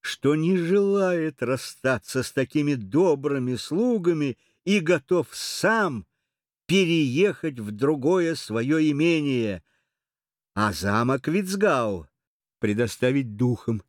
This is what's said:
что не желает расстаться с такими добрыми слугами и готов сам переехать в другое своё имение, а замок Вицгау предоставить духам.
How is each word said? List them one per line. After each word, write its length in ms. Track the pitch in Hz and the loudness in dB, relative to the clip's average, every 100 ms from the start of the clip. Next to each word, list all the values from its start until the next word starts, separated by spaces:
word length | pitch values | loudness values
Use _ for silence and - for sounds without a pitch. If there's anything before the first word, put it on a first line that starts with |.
что 340 | - - 139 151 | -10 -2 0 2
не 200 | 160 185 | 2 0
желает 840 | 170 196 196 202 185 175 156 139 | 2 2 2 2 0 0 -4 -4
расстаться 800 | 120 131 - - 131 123 - 135 | -4 -4 -6 -4 -2 -2 -2 -6
с 100 | 117 | -4
такими 440 | - 131 151 147 139 | -4 -2 0 0 -2
добрыми 800 | 98 131 185 143 143 139 123 123 | -2 2 2 2 0 -2 -2 -4
слугами 800 | - 160 247 226 170 165 143 120 _ _ - | -4 0 0 2 0 0 0 -4 _ _ 0
и 140 | 202 | 0
готов 540 | 160 170 _ 180 - - | 2 0 _ 0 0 -6
сам 720 | - - 190 226 196 120 - _ _ _ _ _ - | -10 -2 0 2 0 -4 -10 _ _ _ _ _ 0
переехать 920 | 180 175 165 143 127 202 165 165 127 | 2 4 2 2 2 0 0 -8 -8
в 120 | 107 | -10
другое 640 | 104 135 151 131 185 170 156 | -2 0 0 2 2 0 -4
своё 440 | - 110 123 156 | -4 -4 0 2
имение, 840 | 156 143 165 165 147 127 113 90 _ _ _ _ _ _ _ _ _ | 2 2 2 2 0 0 -2 -6 _ _ _ _ _ _ _ _ _
а 180 | - 104 | -2 -2
замок 560 | 80 98 104 120 135 135 | 0 -2 0 0 0 0
Вицгау 800 | 170 185 196 202 143 113 95 76 _ _ _ _ _ | -2 -2 0 2 2 0 -4 -10 _ _ _ _ _
предоставить 760 | 107 104 117 - 127 139 127 104 | -2 0 -2 0 0 0 -2 -2
духам. 460 | 123 120 - 113 | -2 -2 -4 -6